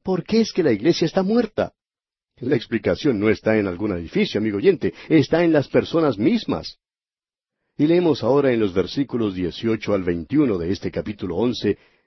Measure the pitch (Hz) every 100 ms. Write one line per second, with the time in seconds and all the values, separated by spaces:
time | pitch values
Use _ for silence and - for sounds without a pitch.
0 | - 185 - 226 220 - 156 101 135 165
1 | 165 190 190 233 226 - 87 _ _ _
2 | _ _ _ _ 120 120 - 113 101 87
3 | 151 104 107 98 110 110 98 87 107 87
4 | 82 - 214 104 110 101 160 185 190 -
5 | - 156 127 165 170 156 - 131 104 160
6 | 156 98 127 226 - 90 78 - _ _
7 | _ _ _ _ _ _ _ - 147 175
8 | 170 135 113 139 135 117 104 92 85 135
9 | 131 123 107 92 87 - 113 107 - 101
10 | 90 87 78 143 139 92 82 98 92 90
11 | 92 104 95 82 120 110 104 - _ _